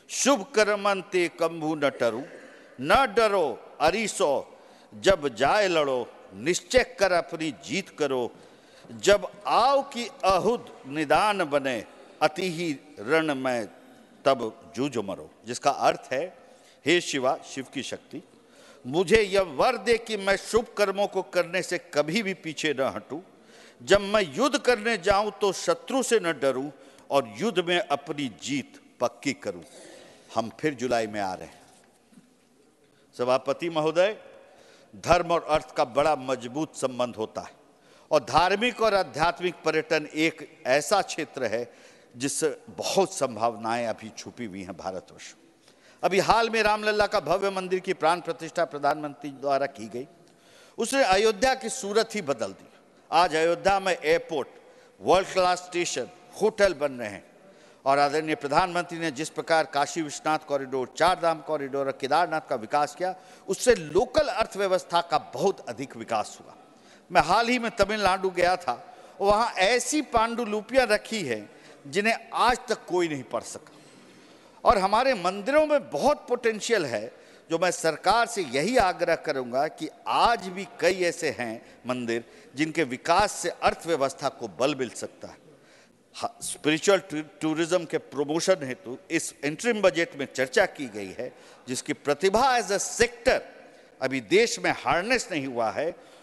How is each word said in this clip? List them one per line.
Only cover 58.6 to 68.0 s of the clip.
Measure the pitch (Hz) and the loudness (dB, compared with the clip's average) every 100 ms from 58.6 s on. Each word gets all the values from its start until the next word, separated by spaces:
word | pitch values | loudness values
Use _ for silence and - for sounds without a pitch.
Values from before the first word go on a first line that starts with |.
| 185 175 170 170 | 2 -2 -6 -6
ने | 165 | -6
जिस | 131 156 | -6 -8
प्रकार | - 139 160 151 | -8 0 0 2
काशी | 143 143 170 | -2 -2 -4
विश्वनाथ | 151 - 156 156 | -8 -6 -4 -4
कॉरिडोर, | - 143 131 131 123 - | -2 -4 -4 -6 -6 0
चार | 165 175 | 2 2
धाम | 170 160 | 0 -2
कॉरिडोर | 147 151 139 135 135 | -4 -6 -4 -4 -4
और | 131 | -4
केदारनाथ | 131 151 175 160 - | 0 2 2 -2 -4
का | 131 | -6
विकास | 107 147 147 - | -2 -2 -2 -2
किया, | 185 185 - - - | -6 -6 -14 -18 -6
उससे | 190 254 208 | -2 4 4
लोकल | 156 160 247 208 202 | 4 0 2 2 0
अर्थव्यवस्था | 190 220 190 202 180 - 175 | 0 -4 -2 0 0 2 -2
का | - 147 | 2 -2
बहुत | - 120 185 190 - | -2 -2 -2 -2 -8
अधिक | 113 135 117 | -10 -10 -10
विकास | 110 110 101 - | -4 -2 -2 -8
हुआ। | - - - - - - - | -20 -20 -20 -20 -20 -20 0
मैं | 175 | 2
हाल | 151 202 233 | 4 4 2
ही | 247 | 0
में | 226 | 0
तमिलनाडु | - 196 214 | 0 0 2